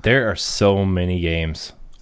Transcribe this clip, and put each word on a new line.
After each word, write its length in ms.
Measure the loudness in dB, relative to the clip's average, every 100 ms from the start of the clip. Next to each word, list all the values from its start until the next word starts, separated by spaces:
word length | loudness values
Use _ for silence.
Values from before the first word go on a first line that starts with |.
There 280 | 2 2 2
are 60 | -2
so 480 | -4 2 4 4 2
many 340 | 0 0 0
games. 500 | -2 -2 -2 -6 -12 -18 -20 -2